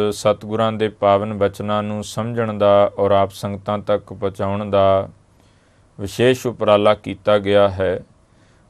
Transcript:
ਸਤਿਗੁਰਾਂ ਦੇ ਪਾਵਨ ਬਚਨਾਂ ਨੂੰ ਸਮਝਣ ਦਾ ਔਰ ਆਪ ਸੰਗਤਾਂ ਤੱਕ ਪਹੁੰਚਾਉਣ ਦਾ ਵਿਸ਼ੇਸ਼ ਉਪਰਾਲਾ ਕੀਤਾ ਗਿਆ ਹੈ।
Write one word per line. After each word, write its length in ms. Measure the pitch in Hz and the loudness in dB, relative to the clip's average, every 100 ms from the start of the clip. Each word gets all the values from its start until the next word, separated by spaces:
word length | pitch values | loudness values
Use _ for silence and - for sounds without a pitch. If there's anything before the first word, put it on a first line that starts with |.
| 104 | 0
ਸਤਿਗੁਰਾਂ 600 | 101 107 101 104 110 113 | 0 -2 -2 -4 -2 -2
ਦੇ 180 | 110 107 | -2 -4
ਪਾਵਨ 440 | - 101 101 107 | 0 2 2 0
ਬਚਨਾਂ 500 | 104 101 - 104 104 | -2 -2 -2 -4 -4
ਨੂੰ 200 | 104 107 | -4 -8
ਸਮਝਣ 500 | 101 - 113 117 110 | -8 -8 -6 -4 -4
ਦਾ 380 | 104 104 101 101 - | 0 4 4 4 0
ਔਰ 140 | 101 | 2
ਆਪ 200 | 98 98 | 2 0
ਸੰਗਤਾਂ 480 | - 101 101 98 104 | -4 -10 -8 -6 -6
ਤੱਕ 340 | 98 101 - | -2 -4 -4
ਪਹੁੰਚਾਉਣ 560 | 98 101 90 98 101 104 | -8 -8 -6 -6 -6 -2
ਦਾ 400 | 98 98 95 98 - _ _ _ _ _ _ _ - | 2 4 2 0 -10 _ _ _ _ _ _ _ -14
ਵਿਸ਼ੇਸ਼ 480 | 101 - 123 127 123 | -10 0 0 0 -4
ਉਪਰਾਲਾ 460 | 107 107 104 104 | -2 2 4 4
ਕੀਤਾ 440 | 107 107 95 - 104 | 0 -4 -6 0 0
ਗਿਆ 300 | 98 101 101 | 2 2 2
ਹੈ। 300 | 95 92 95 - _ _ _ _ _ | 0 -4 -4 -8 _ _ _ _ _